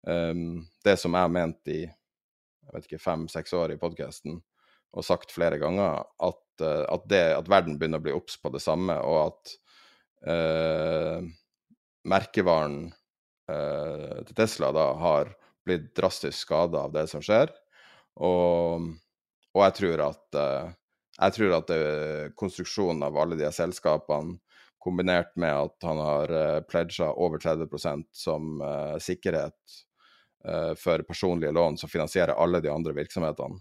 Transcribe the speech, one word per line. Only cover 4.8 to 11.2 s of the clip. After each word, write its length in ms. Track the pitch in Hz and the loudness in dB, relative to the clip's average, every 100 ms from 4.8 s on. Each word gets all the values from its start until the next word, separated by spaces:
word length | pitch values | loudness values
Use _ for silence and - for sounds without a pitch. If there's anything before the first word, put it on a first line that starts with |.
| _ - | _ -12
og 80 | |
sagt 300 | - 90 - | -2 -2 -2
flere 240 | - 85 78 | -2 0 0
ganger, 440 | 73 92 98 76 - _ | -2 0 0 -2 -8 _
at, 200 | 87 - _ _ | -4 -4 _ _
eh, 200 | 80 76 76 | -2 -2 -2
at 220 | 87 - | -4 2
det, 140 | 98 85 73 | 4 4 2
at 140 | 80 | 4
verden 260 | 98 85 73 | 4 4 -4
begynner 200 | 80 78 | -2 -2
å 60 | 78 | -2
bli 80 | 71 | -4
obs 220 | - - | -6 -10
på 120 | 80 | -8
det 80 | 67 | -6
samme, 320 | - 80 92 78 | -2 0 0 -2
og 140 | 62 78 78 | 2 2 2
at, 320 | - - - _ _ _ _ _ _ - | -2 -20 -20 _ _ _ _ _ _ -4
eh, 960 | 85 80 80 80 80 80 78 80 82 | 0 2 2 0 0 0 0 -2 -4